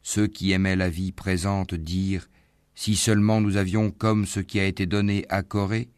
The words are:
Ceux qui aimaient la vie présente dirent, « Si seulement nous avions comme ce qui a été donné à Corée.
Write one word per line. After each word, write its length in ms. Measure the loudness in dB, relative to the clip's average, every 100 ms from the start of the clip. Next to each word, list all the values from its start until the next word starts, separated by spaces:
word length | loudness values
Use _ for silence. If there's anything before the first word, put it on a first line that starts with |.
Ceux 240 | -4 -2 -2
qui 260 | 0 0
aimaient 240 | 2 2 2
la 140 | 0
vie 220 | -2 -6
présente 600 | -6 -2 -2 0 -2 -4
dirent, « 540 | -6 -4 -2 -2 -4 -6 _ _ _ _
Si 220 | -8 -2 0
seulement 440 | 2 4 4 4
nous 160 | 2 2
avions 340 | 0 2 0
comme 360 | 0 0 0 0
ce 140 | -4
qui 200 | -4 0
a 60 | 0
été 180 | 0 -2
donné 380 | 0 0 0 -2
à 140 | -4
Corée. 460 | -2 -2 0 -2 -6